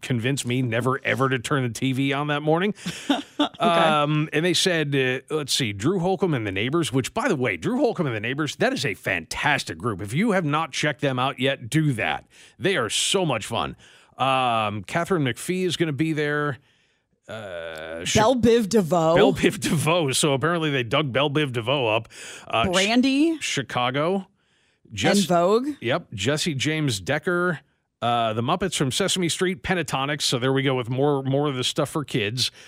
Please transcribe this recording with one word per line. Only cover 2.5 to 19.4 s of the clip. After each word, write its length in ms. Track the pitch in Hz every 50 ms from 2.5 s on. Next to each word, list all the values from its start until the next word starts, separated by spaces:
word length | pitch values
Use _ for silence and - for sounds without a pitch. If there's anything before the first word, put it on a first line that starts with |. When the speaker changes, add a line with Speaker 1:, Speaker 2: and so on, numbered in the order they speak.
| 156 170 190 214 196 - - 175 - - - -
Speaker 2:
<laughs> 60 | 277 - - - - - 294 - - -
Okay. 40 | -
Speaker 1:
Um, 640 | 175 170 170 165 160 156 151 147 147 151 151 151 156 -
and 120 | 151 165
they 100 | 180 170
said, 400 | - - 190 175 160 156 143 139
uh, 260 | 139 131 127 127 131 - - 156
let's 200 | 156 147 139 -
see, 200 | - 139 107 101
Drew 260 | 98 101 156 202 190
Holcomb 320 | 165 185 190 - 202 180 151
and 100 | 123 110
the 60 | 101 95
Neighbors, 400 | 95 110 131 143 170 160 - -
which, 200 | 135 123 - -
by 140 | 226 254 277
the 80 | 185
way, 200 | 135 123 123 95
Drew 200 | 82 - 170 247 247
Holcomb 280 | 294 233 208 - 165
and 80 | 135 113
the 60 | 107
Neighbors, 360 | 104 120 139 143 156 135 -
that 160 | - 185 247 269
is 120 | - -
a 100 | 123 92
fantastic 840 | - - 107 95 87 80 - - - - 147 143 127 - - 87 78
group. 220 | 107 120 104 87
If 120 | 104 101 110
you 160 | 156 220 247 190
have 120 | 190 175
not 280 | 147 143 156 165 151 -
checked 280 | - - 151 147 -
them 180 | - 139 131 127
out 200 | 127 139 135 -
yet, 280 | 127 135 135 - 123 110
do 240 | - 160 156 147 127
that. 340 | 107 98 80 71 64 - _ _ - - - - -
They 180 | 113 185 196
are 120 | 151 117 101
so 360 | - - - - - 196 180
much 200 | 156 127 110 -
fun. 300 | - 120 104 76 67 - - - - - - - _ _ -
Um, 640 | 127 135 135 131 127 123 117 113 110 104 101 107 95
Catherine 400 | - - 170 170 - 196 165 143
McPhee 400 | 127 113 - - - 180 185 185
is 120 | 180 151
gonna 160 | - 170 160 143
be 200 | 123 160 160 160
there. 460 | 151 151 147 147 147 147 147 135 - _ _ _ _ _ _ _ _ _ _ _ _ _ -
Uh, 760 | 104 110 104 98 90 85 82 85 80 80 80 80 82 82 85
Chi- 160 | - - 220
Speaker 2:
Belle 160 | 214 226 269
Biv 320 | 247 214 240 226 240 226 180
DeVoe. 460 | 226 220 190 147 180 175 160 160 165
Speaker 1:
Belle 180 | 180 208 269 -
Biv 280 | -